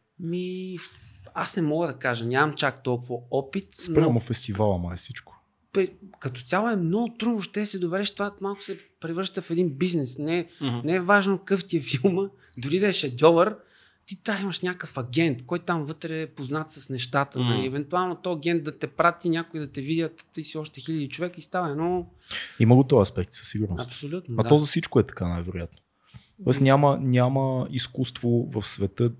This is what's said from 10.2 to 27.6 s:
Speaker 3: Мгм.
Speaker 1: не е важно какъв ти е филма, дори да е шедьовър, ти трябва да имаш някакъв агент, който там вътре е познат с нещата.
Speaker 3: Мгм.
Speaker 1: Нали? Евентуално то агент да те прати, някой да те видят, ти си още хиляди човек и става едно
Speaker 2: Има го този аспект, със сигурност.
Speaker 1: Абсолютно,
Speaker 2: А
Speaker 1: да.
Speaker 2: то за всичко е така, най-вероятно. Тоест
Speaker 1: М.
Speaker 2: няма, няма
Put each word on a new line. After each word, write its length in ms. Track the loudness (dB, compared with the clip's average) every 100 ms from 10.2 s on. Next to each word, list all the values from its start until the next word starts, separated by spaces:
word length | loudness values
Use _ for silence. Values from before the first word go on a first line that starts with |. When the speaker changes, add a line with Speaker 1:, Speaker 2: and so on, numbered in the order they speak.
| -2 -2 -4 -6
Speaker 3:
Мгм. 160 | -4 -2
Speaker 1:
не 120 | 0 0
е 40 |
важно 380 | 4 4 4 -2
какъв 280 | 0 -2 0
ти 120 | -4
е 40 |
филма, 400 | -2 0 2 2 -4 -8 _ -10
дори 220 | -2 0
да 80 | 2
е 60 |
шедьовър, 600 | 0 -2 4 6 6 4 0 _ _ _ _ -14
ти 180 | -8
трябва 160 | -4 -4
да 40 |
имаш 160 | -4 -4
някакъв 360 | -6 -6 -8 -8
агент, 480 | -2 0 2 0 -4
който 200 | -6 -2
там 180 | -4 -4
вътре 360 | -10 -8 -8
е 60 | -8
познат 440 | -10 -6 -6 -6
с 180 | -12 -10
нещата. 500 | -8 -2 0 0 0
Speaker 3:
Мгм. 100 | 0
Speaker 1:
Нали? 160 | 0 0
Евентуално 500 | -4 -2 -2 -2 -4
то 160 | -6
агент 320 | -2 0 0
да 140 | -2 -8
те 80 | -8
прати, 420 | 2 2 2 -2
някой 300 | -2 -4 -10
да 120 | -8
те 100 | -8
видят, 440 | -4 -2 -2 -6 -14
ти 100 | -12
си 140 | -8 -10
още 240 | -10 -12
хиляди 280 | -6 -6 -6
човек 280 | -6 -8 -8
и 40 |
става 280 | -6 -4 -2
едно 360 | -2 -2 -2 -4 _ -12 -10 -8 2
Speaker 2:
Има 160 | 8 8
го 80 |
този 180 | 8 6
аспект, 300 | 6 2 -4
със 160 | -2 -2
сигурност. 380 | -2 -2 -4 -6
Speaker 1:
Абсолютно, 480 | -10 -10 -10 -6 0
Speaker 2:
А 60 |
Speaker 1:
да. 60 | 4
Speaker 2:
то 80 | 6
за 80 | 6
всичко 340 | 2 2 2
е 40 |
така, 240 | 2 -2 -4
най-вероятно. 520 | -4 -6 -8 -10 _ _ _ _ -20 _ -4
Тоест 180 | 0 4
Speaker 1:
М. 20 |
Speaker 2:
няма, 340 | 6 6 4 2
няма 640 | 2 4 4 2 0 -2